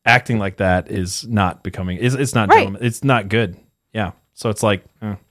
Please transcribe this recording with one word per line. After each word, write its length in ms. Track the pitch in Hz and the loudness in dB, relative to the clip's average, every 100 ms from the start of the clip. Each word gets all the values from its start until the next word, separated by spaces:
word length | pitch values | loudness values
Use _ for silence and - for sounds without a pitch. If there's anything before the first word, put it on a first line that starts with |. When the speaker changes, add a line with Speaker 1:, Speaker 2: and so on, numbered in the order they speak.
Speaker 1:
acting 340 | 117 120 - 113 | 2 2 2 -2
like 180 | 98 98 | -2 0
that 320 | 95 90 87 | 2 2 0
is 360 | 98 90 - 117 | -6 -6 -8 -2
not 340 | 107 90 - | 0 0 -2
becoming, 340 | 92 92 90 90 | -10 -8 -6 -2
it's, 140 | 123 | -2
it's 200 | 135 139 | -2 0
not 140 | 120 104 | 0 4
Speaker 2:
Right. 100 | 440 | 4
Speaker 1:
gentleman-, 260 | 95 101 | 4 -2
it's 180 | 120 - | -4 -2
not 240 | 135 120 98 | 0 0 0
good. 280 | 113 101 85 _ _ _ | -2 -2 -6 _ _ _
Yeah. 200 | 110 90 - _ | -6 -6 -8 _
So 140 | - 117 | -8 -6
it's 120 | 104 | 0
like, 220 | 107 98 - - | 0 0 -4 -12
eh. 140 | 107 101 _ | -10 -10 _